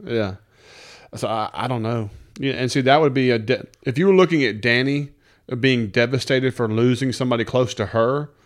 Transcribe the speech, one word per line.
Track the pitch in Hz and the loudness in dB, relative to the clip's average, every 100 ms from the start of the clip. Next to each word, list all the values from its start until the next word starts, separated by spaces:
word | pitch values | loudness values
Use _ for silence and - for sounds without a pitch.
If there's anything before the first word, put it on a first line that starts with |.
| 196 | -6
Yeah. | 117 101 98 _ _ - - - - - 104 | -4 -4 -8 _ _ -20 -20 -20 -20 -20 -8
So, | 104 | -6
I, | 110 107 | -4 -4
I | - 120 | -6 -4
don't | 123 | -4
know. | 110 117 104 - - - | -4 -4 -6 -10 -20 -8
Yeah, | 139 | -4
and | 127 127 | -2 -2
see, | 143 | 0
that | 131 143 | 4 4
would | 156 | 4
be | 131 127 | 2 2
a | 117 | 0
de-, | 107 120 - _ | 0 -4 -6 _
if | - 123 | -6 0
you | 190 | 4
were | |
looking | 190 175 160 | 6 4 2
at | 123 104 | 0 -2
Dany | 120 120 131 143 143 - _ _ - 120 | 0 0 0 -2 -6 -14 _ _ -10 -2
being | 131 123 110 | 0 2 0
devastated | 107 117 131 - 131 131 | 0 0 0 0 0 0
for | - 117 | -2 -2
losing | 107 123 123 131 | 2 2 2 -2
somebody | 113 127 120 | -2 0 0
close | 110 127 123 | 0 0 0
to | - 101 | -2 -2
her, | 117 117 143 147 _ | 0 2 0 -6 _